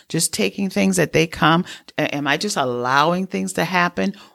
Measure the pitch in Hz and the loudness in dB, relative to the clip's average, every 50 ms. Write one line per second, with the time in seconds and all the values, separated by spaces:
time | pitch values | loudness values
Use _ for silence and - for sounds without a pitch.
0 | - - - 160 165 - - - 202 190 - - 196 185 - 208 190 190 185 180 | -10 -6 -4 -2 -2 -2 -2 -2 -2 -2 -2 -4 -4 -2 0 0 2 2 2 2
1 | 156 147 - 156 165 160 - - 170 156 165 170 180 - - - - - - - | 0 2 2 0 0 0 0 0 2 4 4 2 0 -2 -8 -18 -20 -10 -6 -4
2 | 151 - - 143 143 139 143 170 208 208 - - 135 127 120 120 120 127 135 139 | -4 -2 -2 -4 -2 -2 -2 -2 -2 -4 -2 -2 -2 -2 -2 -2 -2 0 2 4
3 | 147 170 175 185 190 - - 190 190 190 - 185 175 170 190 180 175 175 - 196 | 4 4 2 0 -2 -4 -4 -4 -6 -4 -4 -4 -2 0 0 0 0 0 0 -2
4 | 190 196 196 - - - | -4 -4 -4 -6 -12 -20